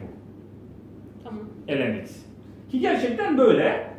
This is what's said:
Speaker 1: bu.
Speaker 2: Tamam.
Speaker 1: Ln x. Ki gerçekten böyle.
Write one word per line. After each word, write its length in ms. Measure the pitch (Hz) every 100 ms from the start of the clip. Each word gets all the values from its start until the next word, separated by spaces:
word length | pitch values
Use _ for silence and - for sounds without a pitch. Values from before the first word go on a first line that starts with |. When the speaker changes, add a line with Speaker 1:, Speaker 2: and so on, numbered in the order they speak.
Speaker 1:
bu. 60 | - - - - - - - - - - - -
Speaker 2:
Tamam. 200 | 240 214 214 - -
Speaker 1:
Ln 300 | 135 117 107
x. 120 | - - - - - - -
Ki 80 | 262
gerçekten 580 | 359 - 247 226 381 269
böyle. 500 | 240 - - - -